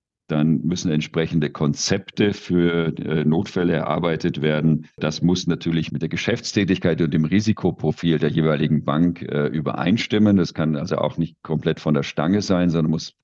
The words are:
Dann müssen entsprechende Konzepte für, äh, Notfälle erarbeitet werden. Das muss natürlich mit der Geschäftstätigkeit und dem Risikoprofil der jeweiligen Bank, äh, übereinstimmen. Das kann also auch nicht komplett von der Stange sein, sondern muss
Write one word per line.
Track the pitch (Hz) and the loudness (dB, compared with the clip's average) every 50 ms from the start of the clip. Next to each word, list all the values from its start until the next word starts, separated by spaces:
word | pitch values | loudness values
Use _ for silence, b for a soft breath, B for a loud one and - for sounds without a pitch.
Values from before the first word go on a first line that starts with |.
| _ _ _ _ _ - | _ _ _ _ _ -4
Dann | 80 76 78 82 78 - | -2 0 2 2 2 2
müssen | - 82 90 87 - 87 76 | 0 -2 -4 -2 -2 -2 -2
entsprechende | 76 76 - - 82 80 80 85 80 76 71 | -2 -2 -2 -2 -2 -2 0 0 -2 -2 -2
Konzepte | - - 78 73 71 - - - 95 98 - - - - 107 104 95 | -2 -2 -2 -2 0 -2 -2 -2 -2 -2 -4 -8 -2 0 0 0 0
für, | - - - 87 87 85 85 85 85 82 80 78 - | -4 -6 -2 0 2 2 2 2 0 0 -2 -4 -6
äh, | - 73 78 80 76 | -6 -4 -2 0 2
Notfälle | 78 80 85 98 - - 92 87 87 82 | 2 2 0 -2 -2 -4 -2 0 0 0
erarbeitet | 78 76 - 78 85 85 85 80 76 - 85 - 69 71 | 0 -2 -2 -2 -2 0 -2 -2 0 -2 -4 -2 0 -2
werden. | 78 78 76 78 80 76 78 78 B B - | 0 0 2 2 2 2 2 0 B B -4
Das | - 76 76 - 78 | -4 -4 -4 0 0
muss | 87 90 90 - | 2 2 2 0
natürlich | 87 82 - - 85 82 80 78 - | -2 -4 -2 -2 -2 -2 -2 -2 -4
mit | - - 82 | -4 -6 -6
der | 80 | -4
Geschäftstätigkeit | 85 87 - 98 113 - - - - 107 98 82 92 - - 87 82 82 | -6 -4 -2 -2 -2 -2 -4 -2 0 0 2 2 0 2 2 0 2 2
und | 82 73 - | 0 0 2
dem | 78 78 | 0 0
Risikoprofil | 76 90 107 104 110 104 - - 87 - - - 78 - - - 85 78 71 | 2 2 2 2 2 0 2 0 -2 -2 0 -2 -2 -2 0 0 0 2 2
der | 80 76 | 2 0
jeweiligen | - 82 80 78 76 71 80 76 78 73 - | 2 2 2 2 2 2 2 2 2 0 0
Bank, | - 71 80 87 87 85 - - | 0 2 2 2 2 0 -2 -8
äh, | - - 73 73 | -4 -2 -2 -2
übereinstimmen. | - 64 80 69 - - - 71 90 104 113 - - 113 104 107 104 101 | 0 -2 -2 -4 -4 -4 -2 0 2 2 0 0 0 2 4 4 6 6
Das | 95 82 - - | 4 4 2 0
kann | - 78 78 76 | -2 0 0 0
also | 71 82 90 78 | -2 -2 -2 -2
auch | - - - - | 0 -2 -2 -2
nicht | - 82 80 - _ _ | -2 -4 -4 -6 _ _
komplett | - 80 73 - 82 78 - | -4 -4 -2 0 -2 -2 0
von | - 80 76 | 0 0 2
der | 71 71 | 2 0
Stange | - - - 73 85 98 104 - | -2 -4 -2 0 2 2 0 2
sein, | - 95 87 87 87 | 0 0 2 2 2
sondern | 80 82 80 82 | 2 2 0 0
muss | 80 80 - - _ _ | 0 -2 -4 -10 _ _